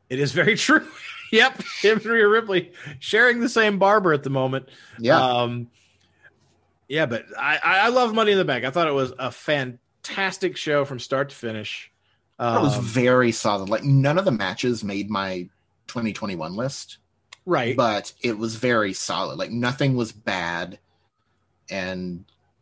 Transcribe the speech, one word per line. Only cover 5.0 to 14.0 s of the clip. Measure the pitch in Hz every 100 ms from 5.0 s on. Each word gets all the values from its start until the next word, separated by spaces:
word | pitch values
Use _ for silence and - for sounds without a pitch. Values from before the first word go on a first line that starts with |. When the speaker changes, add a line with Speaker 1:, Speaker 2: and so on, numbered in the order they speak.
| 117 160
Speaker 1:
Um, | 127 123 120 120 120 _ _ _ _ _ - _ _ _ _ _ -
yeah, | 143
but | 151 117 - -
I, | 143 151
I, | 160 190
I | 220
love | 254 240
Money | 220 214
in | 196
the | 160
Bank. | 127
I | 123
thought | 175 160
it |
was | 139 131 -
a | 127
fantastic | - - 147 127 120 _ _ - - 190 180 180 147
show | - 147 135
from | 131
start | - 135 139
to | -
finish. | 117 110 107 - - _ _ _ _ -
Speaker 2:
It |
was | 120 117 143 123
Speaker 1:
Um, |
Speaker 2:
very | 123 117 123 127 120
solid. | 113 113 101 95
Like, | 110
none | 143 135